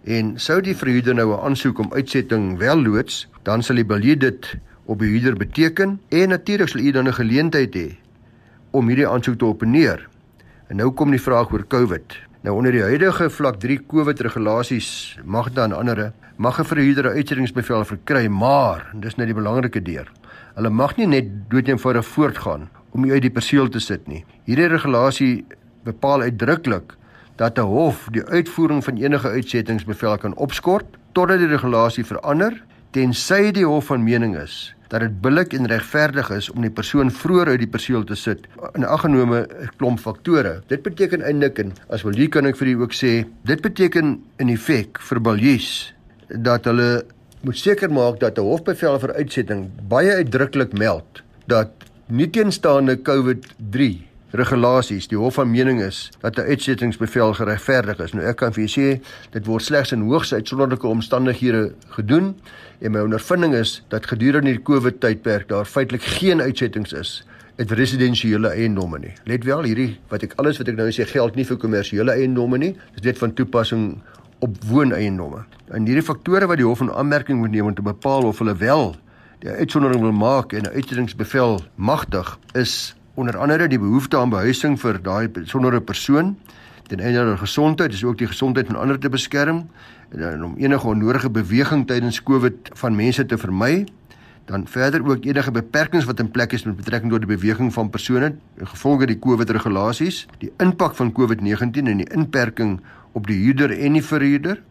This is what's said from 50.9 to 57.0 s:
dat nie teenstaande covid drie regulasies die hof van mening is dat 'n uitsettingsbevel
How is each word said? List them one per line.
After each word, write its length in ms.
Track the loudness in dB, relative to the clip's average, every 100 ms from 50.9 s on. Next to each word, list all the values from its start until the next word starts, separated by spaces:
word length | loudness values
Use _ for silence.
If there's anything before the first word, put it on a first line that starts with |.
| 0 -6 -20 _ -20 0
dat 240 | 2 2 -8 -20 _ -4
nie 220 | 0 2
teenstaande 720 | 2 0 2 4 4 4 0
covid 440 | 2 2 2 -2 -6 -14 -6
drie 360 | 2 2 0 -12 -20 -8 -2
regulasies 720 | 0 4 4 4 2 -6 -4
die 100 | 0
hof 180 | 0 0
van 120 | 2
mening 300 | 2 2 2
is 300 | -2 -6 -14 -8
dat 160 | -6 -4
'n 120 | -2
uitsettingsbevel 840 | -2 0 0 -2 -2